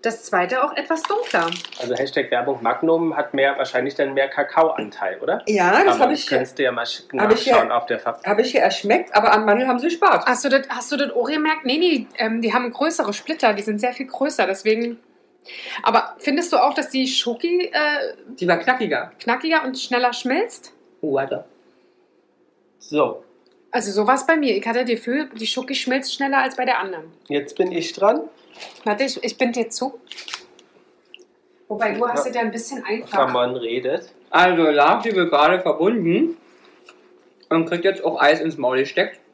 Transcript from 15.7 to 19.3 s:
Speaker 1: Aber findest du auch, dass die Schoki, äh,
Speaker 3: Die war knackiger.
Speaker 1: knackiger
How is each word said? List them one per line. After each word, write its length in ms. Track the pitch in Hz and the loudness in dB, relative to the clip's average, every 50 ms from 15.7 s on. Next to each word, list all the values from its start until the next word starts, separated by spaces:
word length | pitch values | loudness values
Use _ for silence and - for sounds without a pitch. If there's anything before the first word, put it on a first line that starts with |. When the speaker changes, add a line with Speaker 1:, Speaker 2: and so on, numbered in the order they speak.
| - - | -12 -4
Speaker 1:
Aber 320 | - - 226 220 - - - - | -2 2 2 2 2 2 -10 -6
findest 320 | - 294 277 311 339 - - | -2 -2 0 0 0 0 2
du 20 | |
auch, 160 | 247 - 285 | 2 2 2
dass 160 | 285 - 269 - | 2 0 -6 -2
die 180 | - 262 262 | -2 -2 -2
Schoki, 600 | 262 - - - 240 233 233 - 339 349 359 359 | 0 -2 -2 -2 -2 -4 -2 -2 0 0 0 0
äh, 480 | - - - - - 196 190 - - - - - | 0 -2 0 0 0 0 -2 -4 -6 -8 -10 -16
Speaker 3:
Die 220 | - - - 180 170 | -20 -10 -4 2 2
war 80 | 170 | 2
knackiger. 560 | 170 - 247 254 254 233 170 147 123 - - - _ | 2 4 0 0 2 2 -2 -2 -2 -4 -6 -14 _
Speaker 1:
knackiger 440 | - 233 | -2 -2